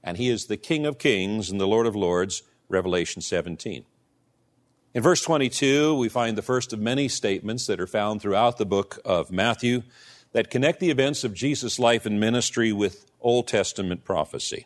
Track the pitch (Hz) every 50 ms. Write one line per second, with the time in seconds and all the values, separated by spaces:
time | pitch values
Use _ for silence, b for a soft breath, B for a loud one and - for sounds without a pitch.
0 | - 87 87 87 123 123 120 101 - - 107 - - - 165 156 151 147 139 127
1 | - 147 117 95 92 98 104 110 101 80 95 101 95 95 104 113 117 117 104 104
2 | 95 87 87 90 92 98 95 - b b b b b _ - 92 90 92 90 90
3 | 85 - - - 82 - - 87 82 90 85 80 - 123 92 65 - _ _ _
4 | _ _ _ _ _ _ _ _ _ _ _ _ _ _ _ _ _ _ _ 123
5 | 113 160 180 - - - 165 151 135 123 123 - - 135 135 143 147 156 156 139
6 | 123 110 - 127 120 113 110 107 - - 127 127 123 - 117 107 107 113 123 139
7 | 143 127 - - - 104 98 92 - 101 113 127 - - 101 87 90 - - 107
8 | 104 107 107 107 - 104 98 101 117 120 120 - 107 95 98 98 101 - - -
9 | - - 95 87 78 - 92 92 98 120 113 - - 120 120 123 117 B B B
10 | B B B B B B B - 110 - - 127 135 151 170 - 185 175 151 127
11 | 135 139 147 - - 120 101 90 120 139 147 131 - 117 - - 123 120 120 113
12 | - 113 104 104 107 110 117 123 113 - - 120 117 113 107 101 104 95 - -
13 | - _ _ _ - 123 120 123 117 - - 107 95 - - - 98 90 90 85
14 | _ - 98 82 76 - - - - - - - -